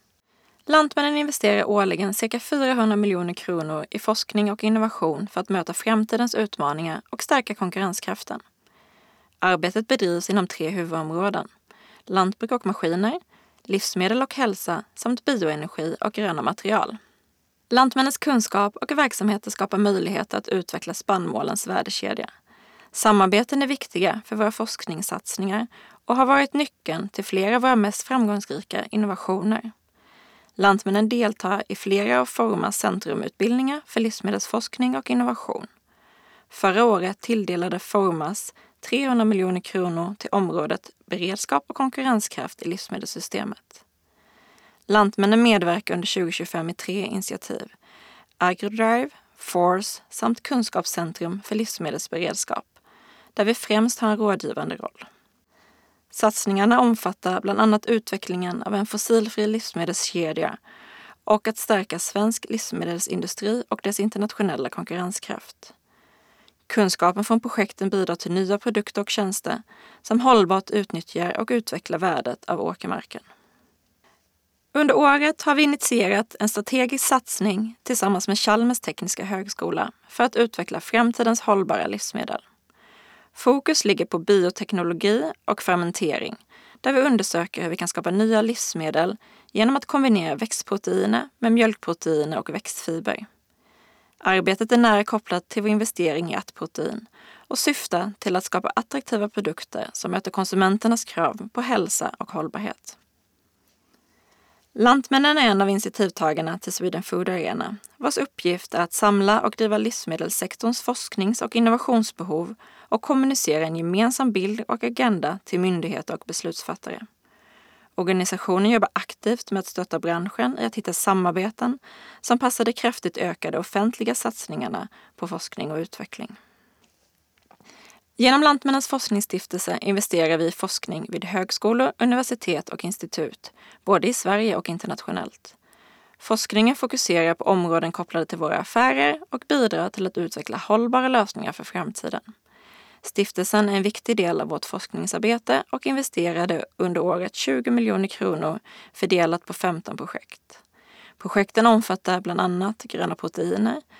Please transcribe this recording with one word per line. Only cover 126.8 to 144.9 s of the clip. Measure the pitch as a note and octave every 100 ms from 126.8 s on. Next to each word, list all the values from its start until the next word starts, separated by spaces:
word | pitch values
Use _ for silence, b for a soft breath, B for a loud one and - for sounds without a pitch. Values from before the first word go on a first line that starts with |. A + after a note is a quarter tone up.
| b _ _ _ _ _ _ _ b b b b b -
Genom | B3 C4+
Lantmännens | D4+ C#4+ C#4 C4+ -
forskningsstiftelse | C4+ - G3+ G#3 F#3 - F3+ - F3
investerar | - G3 G#3 E3+ D#3+ D#3+
vi | E3
i |
forskning | - F#3+ - - D#3+ D#3
vid | E3
högskolor, | F3 F#3+ F#3+ - G#3+ A#3 C4 -
universitet | A#3+ B3 C4 A#3+ - D#3 -
och | -
institut, | A3+ A3 D#3+ - D3+ - - b b b
både | - F#3+ -
i |
Sverige | B3 F#3 G3+ A3 F#3+
och | F#3
internationellt. | E3+ - - - F#3 - - - _ b b b b b b
Forskningen | - A3 - G#3 A3+ C4+
fokuserar | B3+ C4 - E3+ E3
på | E3+
områden | - F#3+ F3 E3 E3
kopplade | - F3 E3 D#3+
till | E3
våra | D#3 -
affärer | - - B3+ C4+ C#4+ D4+ D#4+
och | B3+ -
bidrar | D4 A3+ E3 F3
till | - F#3
att | -
utveckla | E3+ - D3+ A2
hållbara | - G#3+ A#3 B3+ C4
lösningar | C4 G3+ - A3
för | -
framtiden. | - - E3 - - - - - _ b b b b b
Stiftelsen | - - G3 - F3+ G#3+ G#3
är | G3
en |
viktig | F#3+ - - A3+
del | F3 E3+
av | D#3
vårt | D#3
forskningsarbete | - F#3+ -